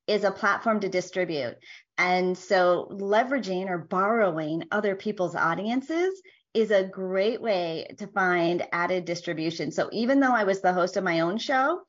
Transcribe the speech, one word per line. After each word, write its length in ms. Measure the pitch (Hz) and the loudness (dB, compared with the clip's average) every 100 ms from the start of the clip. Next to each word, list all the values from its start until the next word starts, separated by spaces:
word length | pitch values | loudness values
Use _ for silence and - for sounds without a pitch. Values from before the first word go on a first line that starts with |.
| - | -2
is 160 | 208 | 0
a 80 | 196 | 0
platform 480 | 196 208 208 233 214 | 0 0 0 0 0
to 80 | 190 | 0
distribute. 680 | 185 180 190 175 151 117 - - - _ - | -4 -4 -4 -2 -2 -6 -8 -18 -20 _ -2
And 400 | 180 180 180 185 | 0 2 2 -2
so 500 | - 190 180 175 - | 2 4 4 2 -2
leveraging 760 | 202 196 208 247 277 190 185 190 | -6 0 2 2 -2 -2 -4 -4
or 100 | 175 | -6
borrowing 840 | - 185 202 233 196 160 151 165 - | -2 0 2 2 2 0 -4 -4 -2
other 240 | 208 202 | -2 0
people's 400 | 190 214 208 175 | -2 -4 -2 -2
audiences 880 | 156 160 170 214 262 269 330 370 381 - _ _ | 0 0 0 -2 -2 -2 0 0 -2 -12 _ _
is 160 | 226 214 | 0 4
a 140 | 202 | 2
great 580 | 190 190 185 190 214 240 | 2 -4 -2 0 0 0
way 460 | 226 185 170 165 - - | 0 0 -2 -4 -8 -12
to 80 | 202 | -6
find 580 | 196 185 175 170 175 - | 0 2 2 2 0 -2
added 340 | 170 180 185 | -2 0 -2
distribution. 680 | 175 170 - 156 160 165 151 | -2 -4 -4 -4 -4 -4 -4
So 160 | 175 - | -2 -2
even 280 | 196 240 277 | -2 2 4
though 140 | 262 | 4
I 100 | 240 | 4
was 160 | 196 196 | 2 2
the 120 | 185 | 2
host 240 | 180 185 202 | 2 0 0
of 60 | |
my 180 | 185 165 | 0 0
own 180 | 165 220 | 0 0
show 420 | - 262 277 359 | 0 2 2 -2